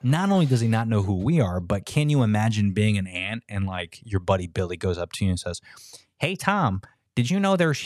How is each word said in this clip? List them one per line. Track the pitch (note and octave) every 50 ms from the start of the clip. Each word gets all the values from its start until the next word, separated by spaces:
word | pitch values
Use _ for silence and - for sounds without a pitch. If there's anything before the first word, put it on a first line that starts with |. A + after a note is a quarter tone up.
not | B2+ B2+ D3 E3+ G3 G3
only | G3 F#3 D#3+
does | C3+ C3 A2+
he | A#2 A2+
not | A2+ A2+ A2+
know | A2+ A2 G2+
who | F#2+ G2+ G2
we | F2+ G2 C#3+ F3 D#3
are, | A2 F2+ F2+ -
but | F2 - G#2 G2 -
can | - - D3 D3+ D3
you | D3 C#3
imagine | A#2+ G#2+ G#2+ G#2+ A2 A2+ G#2+ G#2+ G2+ G2+
being | F#2 G#2 G#2 G#2+ G#2 G2
an | F#2 F#2+
ant | F2+ F2+ F#2 G2+ A2+ A#2 - -
and, | G#2 G2 G2
like, | F#2+ F#2 F2+ E2+ E2+ - - -
your | A2+ G2+ F#2+
buddy | F2+ G2+ F#2+ F#2 F2
Billy | E2+ - - F#2 E2+ F2+
goes | E2 - F#2 F2
up | F2 F2 - -
to | - G2+
you | F#2+
and | F2+ F2
says, | - F2 E2+ - - - - - - - - - _ _ _ _
"Hey, | C3+ E3+ F#3+
Tom, | - - F#3+ F3+ G3 D#3 G#2+ F#2+ G2 - - _ _ _ _ _
did | B2 A#2+ B2
you | F#3 G3+
know | G3 G3 G3
there's | F3 E3+ D#3+ C#3 - -